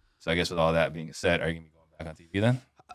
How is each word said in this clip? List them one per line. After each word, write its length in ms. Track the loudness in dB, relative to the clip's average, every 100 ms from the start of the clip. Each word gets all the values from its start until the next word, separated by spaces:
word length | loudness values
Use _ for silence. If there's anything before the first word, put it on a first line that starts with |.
| _ _
So 100 | -4
I 40 |
guess 140 | -2 0
with 80 | 2
all 140 | 2
that 200 | 4 2
being 180 | -2 -12
said, 280 | -2 0 2
are 80 | 0
you 60 |
gonna 120 | -4 -10
be 60 |
going 160 | _ _ -14
back 100 | -14
on 60 |
T 120 | -14 -6
V 60 | 0
then? 200 | 2 2 -4 _ -20